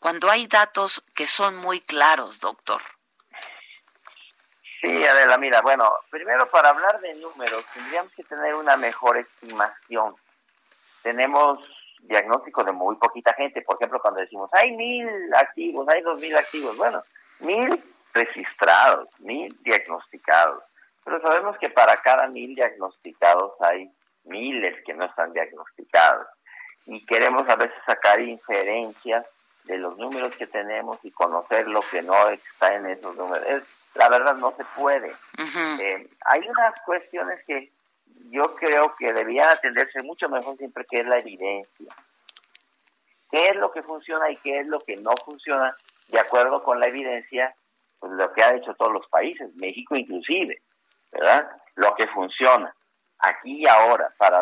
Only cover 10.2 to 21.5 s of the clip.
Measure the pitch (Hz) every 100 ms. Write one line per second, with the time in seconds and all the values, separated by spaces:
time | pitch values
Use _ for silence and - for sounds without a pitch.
10.2 | _ _ _ _ _ _ _ _ 117 120
11.2 | 131 143 147 139 - - - _ - 107
12.2 | 101 123 - - 98 92 92 107 113 120
13.2 | 117 113 143 123 - 98 - 127 107 95
14.2 | 92 101 98 185 240 226 233 247 233 202
15.2 | 170 135 139 - 170 143 139 165 170 151
16.2 | 160 156 147 156 135 113 117 - - _
17.2 | _ _ 156 208 254 349 - _ _ -
18.2 | 113 - 90 - 82 87 131 80 - _
19.2 | 101 131 - - 120 107 - 85 - -
20.2 | - 80 85 64 - _ _ _ - 165
21.2 | 160 165 202